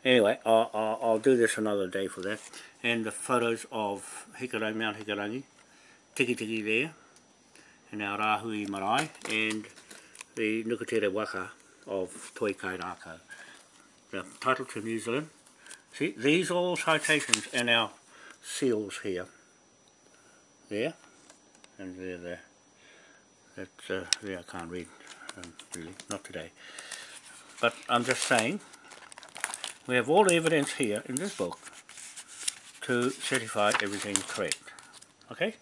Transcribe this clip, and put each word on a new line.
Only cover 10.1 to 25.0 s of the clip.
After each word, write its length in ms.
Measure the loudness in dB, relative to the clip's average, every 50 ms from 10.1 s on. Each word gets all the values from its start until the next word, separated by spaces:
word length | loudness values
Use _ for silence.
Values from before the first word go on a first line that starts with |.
| -20 -20 -20 -12 -4
the 260 | -2 0 0 0 0
Nukutere 500 | -2 -2 -4 -4 -2 0 0 2 2 2
Waka 380 | 0 0 -4 -4 -4 -6 -6 -8 -12 -18 -20 -20 -20 -20 -8 -4
of 420 | -4 -4 -4 -4 -8 -16 -16 -16 -4
Toi 160 | -2 0 0
Kairako. 640 | 0 -2 -4 -6 -6 -4 -6 -8 -8 -10 -12 -16 -16 -16 -16 -18 -18 -18 -18 -20 -20 -20 -20 _ -20 -20 -20 -20 -20 _ _ _
The 120 | -8 -8 -8 -8 -14 -2
title 240 | 0 2 2 2 -2
to 140 | -8 -8 -6
New 200 | -4 -4 -4 -4
Zealand. 300 | -2 -2 -2 -2 -2 -6 -16 -20 -20 -20 -20 -20 -20 -20 -20 -20 _ _
See, 220 | -6 -4 -4 -4 -2
these 360 | 0 2 4 4 4 2 2
are 20 | 0
all 220 | 0 0 0 -2
citations 720 | 0 4 4 4 4 6 4 4 4 8 6 6 6 6 -2
and 160 | 0 2 4 6
our 220 | 6 6 4 2 -4 -16 -20 -20 -20 -20 -20 -20 -20 -16
seals 600 | -12 -8 -4 0 2 2 2 2 0 -4 -8 -6
here. 240 | -4 -4 -4 -4 -6 -8 -14 -20 -20 -20 _ _ _ _ _ _ _ _ _ _ _ -20 -20 _ _ -20 -20 -20 _ _ _ _ -14 -6
There. 260 | -4 -2 -2 -2 -4 -8 -20 -20 -20 -20 -20 -20 -20 _ _ _ _ -20 -20 _ _ -14
And 200 | -12 -12 -10 -8
there, 200 | -8 -8 -8 -8
there. 220 | -8 -10 -10 -10 -14 -20 _ _ _ _ _ _ -20 -20 -20 -20 -20 -20 -20 -20 _ _ _ _ _ _ -14
That's, 340 | -14 -14 -14 _ -20 -6 -4
uh, 140 | -4 -4 2 0 0 0
there 160 | 0 -8 -8 -8
I 40 |
can't 280 | -10 -10 -10 -10 -8 -8
read, 160 | -8 -10 -10 -12 -16 -20